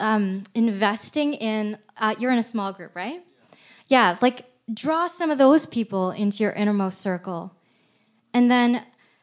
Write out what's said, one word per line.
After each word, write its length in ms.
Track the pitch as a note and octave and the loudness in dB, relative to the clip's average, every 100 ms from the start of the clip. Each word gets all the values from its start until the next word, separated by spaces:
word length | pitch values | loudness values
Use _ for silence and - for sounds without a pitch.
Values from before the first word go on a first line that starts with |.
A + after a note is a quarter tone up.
um, 420 | G#3+ G#3+ G3 F#3+ G3 | 0 2 0 -2 -6
investing 800 | A#3 A3+ G3 G#3 A3 - D4+ D4 | 0 0 2 0 0 -4 -2 -2
in, 440 | D4 A3 G#3+ G#3 G#3+ _ - | -2 -4 -4 -4 -8 _ -4
uh, 200 | G#3+ G#3+ | -2 0
you're 140 | B3 | 0
in 60 | A#3+ | 0
a 40 | |
small 300 | A3+ A3+ G3 | 0 -4 -6
group, 240 | F#3+ E3 F3 | -8 -14 -10
right? 260 | G3 E4+ F4 _ _ - - - - | -10 -10 -16 _ _ -20 -20 -14 2
Yeah. 240 | C4 G3+ | 4 4
Yeah, 60 | F3 | 4
like, 260 | B3 B3+ - _ - | 2 0 -10 _ -12
draw 340 | A3 C#4 D#4+ F4 | -6 -2 -2 -2
some 240 | - E4 | -2 -2
of 80 | C#4 | 4
those 280 | C4+ D#4 - | 6 6 2
people 440 | A#3 G#3+ G3 F#3 | -4 -4 -2 -2
into 320 | - G3+ G3+ | -2 -2 0
your 100 | G#3+ | -2
innermost 480 | - G#3 G#3 F#3+ F3+ | 0 0 0 -2 -4
circle, 560 | G3 F3+ F#3 E3+ F3+ - _ _ _ _ _ _ _ | -6 -6 -6 -10 -12 -18 _ _ _ _ _ _ _
and 180 | B3 B3 | 2 4
then, 340 | B3 A#3+ A#3+ - _ _ _ | 4 2 0 -4 _ _ _